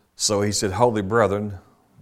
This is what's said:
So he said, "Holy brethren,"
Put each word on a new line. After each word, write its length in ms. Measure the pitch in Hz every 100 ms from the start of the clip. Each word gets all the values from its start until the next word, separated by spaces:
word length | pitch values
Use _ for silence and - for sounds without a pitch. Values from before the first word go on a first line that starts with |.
| _ -
So 260 | - 101
he 100 | 104
said, 200 | 98 104
"Holy 320 | 95 123 107
brethren," 560 | 95 117 101 104 104 95 - _ _ _